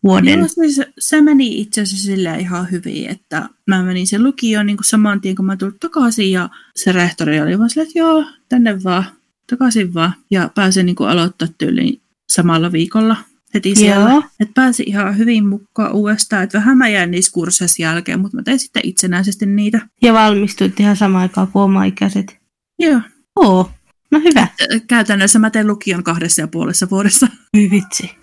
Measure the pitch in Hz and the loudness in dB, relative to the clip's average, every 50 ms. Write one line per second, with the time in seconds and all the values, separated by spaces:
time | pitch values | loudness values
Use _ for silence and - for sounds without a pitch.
0 | - 196 190 190 185 - 392 - 339 320 - 349 330 302 285 269 269 - _ - | 4 4 4 4 4 4 4 2 0 0 0 0 0 0 0 -2 -4 -6 _ -10
1 | - - 311 311 294 302 302 269 269 233 - - 208 208 - 220 208 190 196 190 | -4 0 2 4 4 6 4 4 2 0 -2 -6 -6 -6 -4 -4 -4 -4 -6 -6
2 | 196 196 196 190 185 165 160 170 185 180 180 175 185 175 185 175 185 - - 151 | -4 -4 -2 -2 -2 -4 -4 -6 -6 -6 -6 -6 -6 -6 -6 -8 -8 -8 -10 -8
3 | - - - - _ _ - 160 - - _ _ _ - 190 185 185 185 180 185 | -8 -10 -12 -14 _ _ -8 -8 -8 -8 _ _ _ -2 -2 0 0 -2 -2 -4
4 | 185 190 202 202 233 269 269 - 247 226 214 208 208 202 208 196 208 - - 214 | -4 -2 0 0 0 0 0 -2 -2 -2 0 0 0 -2 -2 -2 -2 0 2 2
5 | 208 208 202 196 190 190 190 190 190 190 196 190 190 196 202 _ - 339 - 320 | 2 2 0 -2 -4 -4 -4 -2 -2 -4 -4 -4 -6 -8 -8 _ -12 -6 -2 0
6 | 262 240 226 - 202 190 190 185 175 - - - - _ _ - - 202 180 180 | 0 0 0 0 0 0 0 -2 -4 -6 -10 -20 -20 _ _ -2 0 0 2 2
7 | 175 170 - - 165 151 151 156 151 165 180 202 226 233 - 302 320 320 - 339 | 0 0 -2 -2 -2 0 0 0 0 0 0 0 0 0 0 -2 -4 -2 -2 0
8 | 330 330 320 311 294 302 - _ _ _ 247 254 233 226 202 190 185 185 180 180 | 2 2 2 2 0 -2 -10 _ _ _ 0 2 2 2 0 -2 -2 -2 -2 -2
9 | 190 - - _ _ _ _ _ _ - 247 247 262 247 226 226 196 180 175 165 | -2 -6 -10 _ _ _ _ _ _ -8 -4 -2 0 0 0 0 -2 -2 -2 -2
10 | 165 180 180 _ _ _ 202 190 170 - _ - 202 190 185 190 185 180 180 - | -2 -2 -2 _ _ _ -2 -2 -2 -2 _ 0 0 0 2 2 0 0 0 -2
11 | - 98 151 180 165 180 - _ 160 170 165 _ 156 139 - - - - - - | -2 0 0 0 -2 -2 -4 _ -8 -8 -6 _ -4 -2 -2 -2 -2 -2 -4 -6
12 | _ _ _ _ _ _ - - 175 175 165 160 165 175 175 160 165 - - 220 | _ _ _ _ _ _ 2 2 4 4 2 2 0 0 0 -2 -2 0 0 0
13 | 220 226 226 214 - _ _ _ _ _ - 208 - 190 202 208 214 208 202 196 | 0 0 0 -2 -4 _ _ _ _ _ -6 -4 -2 2 2 4 4 4 4 4
14 | 202 226 262 302 294 - _ _ 214 - - 254 262 254 240 - - - 202 202 | 4 4 4 4 2 -2 _ _ -6 -2 0 2 2 2 0 -2 -4 -4 -2 -2
15 | 202 190 202 202 226 233 240 220 208 202 196 202 196 _ _ - 214 - - 214 | -2 -2 0 0 2 2 2 2 2 0 -2 -4 -8 _ _ -4 -4 -2 0 -2
16 | 208 208 214 214 - - 214 196 185 - - 220 208 247 269 254 262 226 208 196 | 0 0 0 -2 -2 -2 -2 -2 -2 -2 -2 0 2 4 4 4 2 2 2 0
17 | 180 175 175 175 - - - 175 165 170 175 - 180 175 - - 165 160 160 170 | -2 0 -2 -2 -4 -2 -2 -4 -4 -2 -2 -2 -2 -2 -2 -2 -2 -2 -2 -4
18 | 175 - 175 - 190 208 - - - - 262 262 - - _ - - - 185 - | -4 -4 -4 -4 -4 -4 -6 -8 -4 -2 -2 -2 -2 -4 _ -6 -6 -4 -4 -4
19 | - 185 175 180 190 202 190 - 214 196 202 208 208 208 220 220 - - _ _ | -2 -2 -2 -2 -2 -4 -4 -4 -4 -2 0 0 0 0 -2 -2 -4 -6 _ _
20 | - 240 226 220 214 214 208 202 208 202 - - 190 190 190 - 208 208 202 196 | 2 4 6 6 4 4 2 2 0 -4 -2 -2 -2 -2 0 0 2 2 2 2
21 | 208 190 190 185 185 185 - 190 190 190 - 196 202 196 196 190 190 190 190 - | 2 2 2 0 0 -2 -2 -2 -4 -2 0 0 2 2 2 2 0 -2 -2 -2
22 | 202 196 196 196 190 196 - _ _ _ _ _ _ _ _ - 339 320 294 240 | -4 -2 -2 -4 -6 -6 -14 _ _ _ _ _ _ _ _ -2 0 2 2 0
23 | 220 - _ _ _ _ _ 403 339 - 185 185 185 - - _ _ _ _ _ | -2 -4 _ _ _ _ _ 2 4 4 4 2 0 -2 -6 _ _ _ _ _
24 | _ _ 294 302 302 349 302 240 - - - - - - - 226 226 - 240 233 | _ _ 0 2 4 4 4 4 2 0 -2 -6 -4 -4 -4 -4 -2 0 0 0
25 | 214 214 208 196 196 196 - 220 220 220 - 220 214 208 208 208 - 202 185 175 | 2 0 0 0 2 2 4 2 2 2 0 0 0 0 -2 -4 -4 -4 -4 -4
26 | 180 170 165 170 165 175 - - 156 160 - 165 165 147 180 - 190 180 196 190 | -2 -4 -4 -4 -2 -2 -2 -2 -4 -4 -6 -6 -4 -2 -2 -2 -2 -2 -2 0
27 | 202 202 - - - - - _ _ _ - 214 208 190 190 202 190 - - - | 0 2 2 2 0 0 -2 _ _ _ 2 2 4 4 2 0 -2 -2 -8 -10
28 | - 175 - _ | -10 -10 -14 _